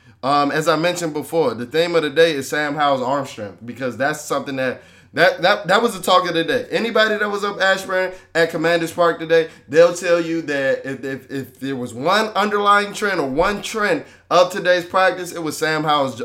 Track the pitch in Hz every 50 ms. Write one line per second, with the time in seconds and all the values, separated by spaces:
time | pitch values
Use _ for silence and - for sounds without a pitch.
0 | _ - - _ - 131 143 143 143 143 135 156 156 165 156 151 165 175 175 170
1 | 170 160 147 151 139 - 160 165 151 123 113 113 120 120 - 160 170 175 170 165
2 | 151 147 139 160 165 170 151 139 131 - 151 147 151 147 143 151 147 143 139 127
3 | 123 123 139 143 131 127 - 117 107 98 90 85 107 117 113 110 135 123 110 107
4 | 135 147 151 156 - - 160 139 120 143 135 135 131 127 113 - - - - -
5 | - _ - 139 170 185 - - 165 185 202 202 - 165 190 220 233 226 196 180
6 | - 196 185 180 - 180 165 165 160 151 139 123 - - 151 185 220 233 208 220
7 | 214 214 208 208 208 208 202 202 202 202 185 165 185 196 190 190 185 185 185 185
8 | 185 185 185 - - _ - 160 165 165 175 160 156 170 170 170 165 160 - 175
9 | 170 170 160 165 165 160 165 165 160 160 - - _ - 135 160 170 175 175 175
10 | 190 175 170 175 170 165 165 165 151 143 147 139 135 135 127 127 - 135 135 117
11 | 127 135 135 127 - - 131 139 135 - - - 127 139 135 123 123 110 110 123
12 | 139 170 196 214 220 214 - 196 208 208 208 208 202 202 202 202 202 202 175 -
13 | 214 202 190 170 143 131 131 151 175 202 202 196 - - - 220 208 196 165 147
14 | - - - - _ - 156 175 - - - 196 170 180 180 180 170 - - 190
15 | 190 185 170 180 180 170 - 170 160 151 - - 156 156 156 156 156 156 147 147
16 | 135 131 113 117